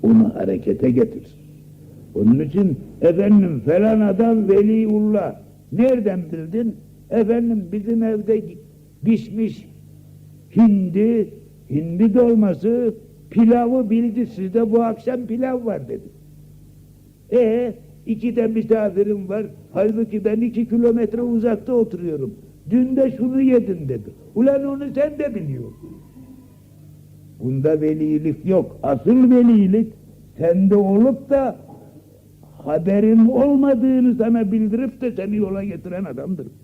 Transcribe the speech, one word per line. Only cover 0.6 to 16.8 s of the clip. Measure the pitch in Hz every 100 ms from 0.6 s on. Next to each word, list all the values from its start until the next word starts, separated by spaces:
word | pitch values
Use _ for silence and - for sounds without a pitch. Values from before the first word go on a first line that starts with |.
| - - 127
getir. | 123 226 - - - - - - - - - - -
Onun | 104 131
için | 151 170 196 135 - -
efendim | 165 170 202 208 185 143 110
falan | 170 214 220
adam | 208 190 233 226 190
veliullah. | 196 208 220 220 214 214 214 165 - - - -
Nereden | 190 254 247 208 180 165
bildin? | 160 160 214 233 - - - -
Efendim | 226 208 233 233 220 175
bizim | 208 202 226
evde | 226 214 202 220 165 - - - - _ 208
pişmiş | 220 - 208 220 143 - - - - - - - - - -
hindi, | 226 202 185 180 220 233 175 - - - -
hindi | 139 165 175 220
dolması, | 214 240 233 208 160 190 240 240 220 - - -
pilavı | 190 226 240 240 262 220
bildi. | 226 240 220 233
"Sizde | - 190 208 226
bu | 226
akşam | 233 220 - 254 233
pilav | 226 262 254 226
var." | 185 135
dedi. | - - - - - - - - -